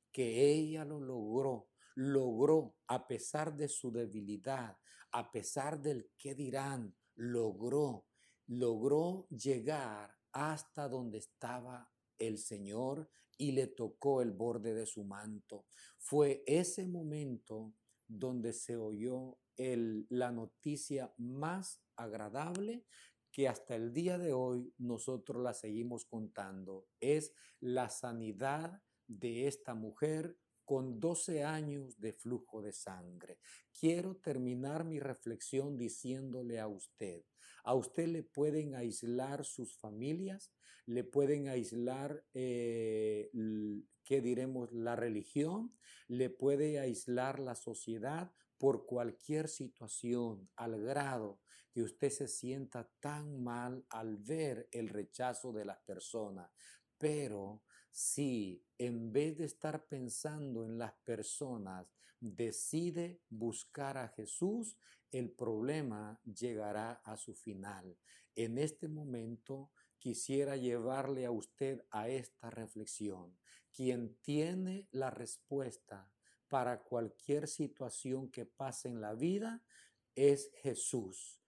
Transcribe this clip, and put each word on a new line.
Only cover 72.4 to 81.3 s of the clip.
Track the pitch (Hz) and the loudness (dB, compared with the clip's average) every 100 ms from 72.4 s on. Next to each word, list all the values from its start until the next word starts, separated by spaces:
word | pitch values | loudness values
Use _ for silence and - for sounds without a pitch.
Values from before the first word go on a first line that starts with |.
| 117 | -12
reflexión. | 113 107 107 104 - 104 92 87 - - - _ | -8 -8 -8 -10 -4 -4 -6 -12 -20 -20 -20 _
Quien | - 127 123 117 - | 0 2 2 -2 -8
tiene | - 147 160 185 185 190 190 | 0 2 2 2 -2 -4 -4
la | 131 131 | -2 -2
respuesta | 113 117 - _ 139 127 - _ 98 95 _ _ _ _ | -2 -8 -10 _ -2 -2 -6 _ -16 -16 _ _ _ _
para | 135 123 120 | 2 2 0
cualquier | - 120 113 - - 147 147 | -2 0 0 -4 0 2 2
situación | - 147 - 123 - 131 131 135 | -2 -4 -2 -6 -4 -2 -2 -2
que | - 120 | -8 -10
pase | _ 135 120 131 | _ -6 -4 -6
en | 120 | -4
la | 104 | -4
vida | 113 160 196 226 233 - - - _ _ | 0 2 2 -2 -6 -12 -20 -20 _ _
es | - 143 139 - - | 8 8 8 4 -4
Jesús. | 139 113 - 127 95 95 - | -2 0 0 0 -2 -8 -14